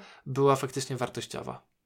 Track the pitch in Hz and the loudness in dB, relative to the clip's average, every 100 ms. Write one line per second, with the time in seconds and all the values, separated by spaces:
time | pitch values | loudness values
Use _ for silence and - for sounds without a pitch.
0 | - - 139 135 139 135 131 135 - 123 | -4 -14 -4 4 6 6 2 -4 -4 -2
1 | 123 117 - - - - _ _ | -4 -4 -8 -8 -8 -12 _ _